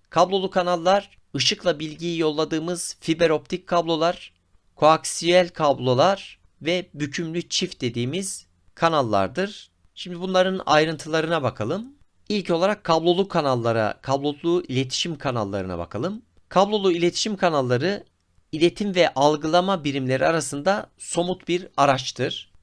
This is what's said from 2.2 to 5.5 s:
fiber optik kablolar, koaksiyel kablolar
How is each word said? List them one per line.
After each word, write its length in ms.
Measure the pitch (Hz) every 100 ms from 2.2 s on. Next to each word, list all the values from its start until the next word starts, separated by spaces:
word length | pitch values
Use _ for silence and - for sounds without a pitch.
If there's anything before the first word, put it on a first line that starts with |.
| 156 147 156 160 170 175 - -
fiber 300 | - 160 165
optik 380 | 151 - 180 -
kablolar, 680 | 175 165 160 165 185 - _ _ _ _ -
koaksiyel 760 | 151 160 - - 165 185
kablolar 880 | 175